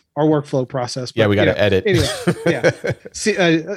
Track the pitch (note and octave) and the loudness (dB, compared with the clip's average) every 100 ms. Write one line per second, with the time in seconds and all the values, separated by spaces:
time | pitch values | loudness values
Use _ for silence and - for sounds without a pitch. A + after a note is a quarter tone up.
0 | _ - D#3 D3+ C#3+ C#3 B2+ C3+ A#2+ - | _ 0 2 2 0 -4 -2 -6 -6 -8
1 | B2 - G#2+ G2+ G2+ - G#2 F#2+ G2+ F2+ | -8 0 2 4 2 2 2 2 2 0
2 | - - - - E3+ C#3+ A#2+ - - - | 0 -2 -2 -2 -2 0 0 -2 -8 -8
3 | - - - G3+ F3 E3 D#3+ | -10 -6 -4 0 2 2 -2